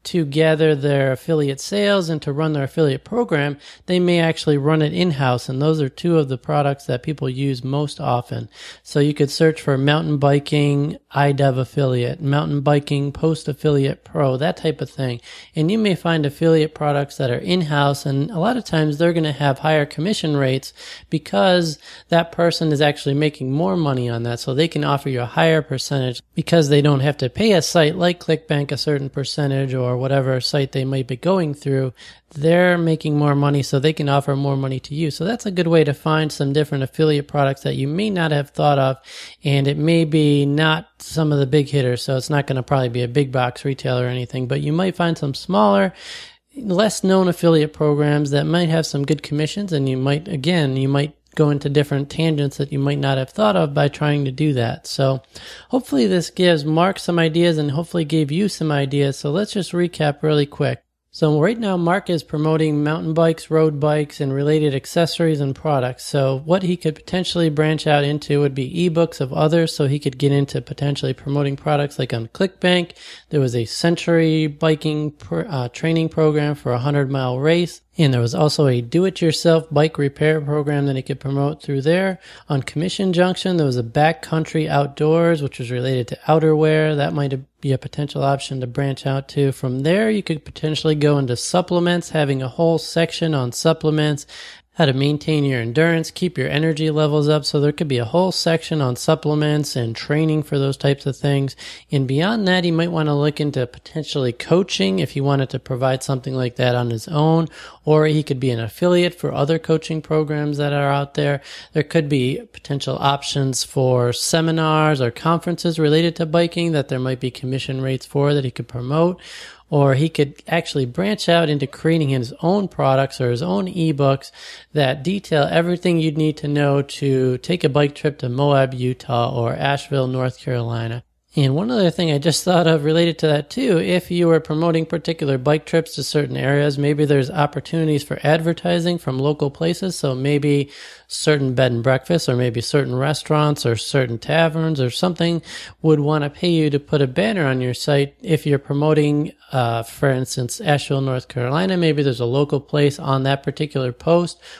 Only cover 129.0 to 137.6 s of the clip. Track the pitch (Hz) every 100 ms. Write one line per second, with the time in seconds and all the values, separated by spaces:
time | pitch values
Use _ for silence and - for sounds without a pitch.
129 | - 120 120 131 117 - 143 139 - 139
130 | 127 131 127 - - 123 117 113 113 120
131 | - _ _ - 135 139 220 240 180 165
132 | 165 143 160 - 180 175 165 160 147 160
133 | 170 160 156 147 147 - 262 170 185 180
134 | 180 175 170 160 160 156 170 165 160 165
135 | 160 160 143 135 135 151 - 165 160 -
136 | 123 151 139 131 131 143 147 139 143 147
137 | 147 139 131 156 147 143